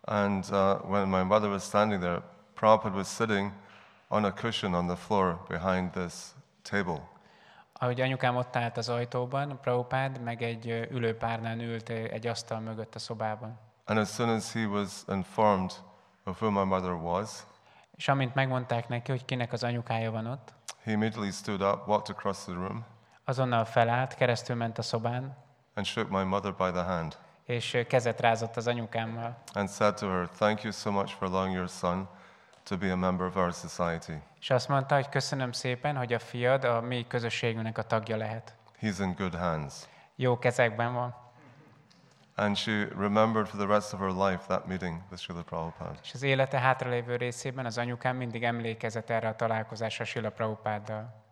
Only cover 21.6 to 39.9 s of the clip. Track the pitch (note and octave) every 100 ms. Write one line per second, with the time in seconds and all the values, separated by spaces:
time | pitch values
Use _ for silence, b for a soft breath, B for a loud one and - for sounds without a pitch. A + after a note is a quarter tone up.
21.6 | G2 G2+ - G#2 - G2 G2+ F#2 - F2+
22.6 | F#2+ A2 A#2 - b b - C3 C3 A#2
23.6 | A2 - A#2 A#2+ C3 - B2 A#2+ - A#2+
24.6 | A#2 A2+ A2+ A#2 A#2 B2 C3+ C3+ - _
25.6 | _ - G2 - G#2+ F#2+ F#2+ G2+ G2 F2+
26.6 | F#2 F2+ F2 F2 D#2+ - B B - A#2+
27.6 | - B2 A#2 C3 A#2 A2+ A#2 A2+ A2+ -
28.6 | A#2 A#2+ A2 A2+ A2+ A2+ A#2 A#2+ - G2+
29.6 | G2 - G#2 - G2+ F#2 F2 - G#2+ G#2+
30.6 | A2 G2 G#2+ G2+ G2 - F#2+ F#2+ F#2+ F#2
31.6 | F2+ - F2+ F2+ F#2+ B B B B B
32.6 | - F#2+ G2 F#2 F#2 F#2 F#2 F#2 F2+ E2
33.6 | E2 - F2 E2 - D#2 - - - B2+
34.6 | - C#3 C3+ C#3+ C3+ C#3 - C#3 B2+ A#2+
35.6 | C3 B2 D3 C#3+ A#2+ A#2 - A#2+ B2 C3+
36.6 | B2+ A#2 A#2+ B2 A#2 B2+ A#2 - A#2+ A2+
37.6 | A2 A2 G#2+ A2+ A2 A2 G#2+ A2+ - -
38.6 | - - A2 F#2 G2 F2+ F#2+ E2+ F2 D#2
39.6 | C#2+ - -